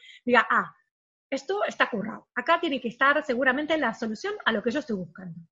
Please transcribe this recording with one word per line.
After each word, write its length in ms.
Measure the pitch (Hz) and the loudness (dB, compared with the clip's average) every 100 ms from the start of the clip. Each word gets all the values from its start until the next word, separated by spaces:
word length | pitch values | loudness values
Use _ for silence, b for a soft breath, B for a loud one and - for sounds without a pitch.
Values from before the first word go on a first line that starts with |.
| b b 247 | b b 2
diga, 200 | 240 - | 4 4
"Ah, 260 | 233 175 - _ _ _ _ _ | 2 0 -8 _ _ _ _ _
esto 340 | 269 - 403 | -8 -4 -4
está 260 | 254 - 262 | -2 0 0
currado. 380 | 208 214 208 - 247 | 0 -6 -8 -10 -4
Acá 240 | 285 339 | 2 2
tiene 220 | 339 269 | 2 -2
que 80 | 226 | -4
estar 340 | - 269 294 302 | 2 4 4 0
seguramente 520 | 240 269 262 302 311 | 0 2 2 0 0
la 160 | 240 | 0
solución 400 | - 226 214 392 415 | -2 -6 -4 -6 -4
a 80 | - | -2
lo 100 | 220 | 0
que 100 | 233 | 0
yo 80 | 285 | -2
estoy 180 | - 190 | -2 -6
buscando". 420 | 175 - 185 165 - | -6 -12 -14 -14 -18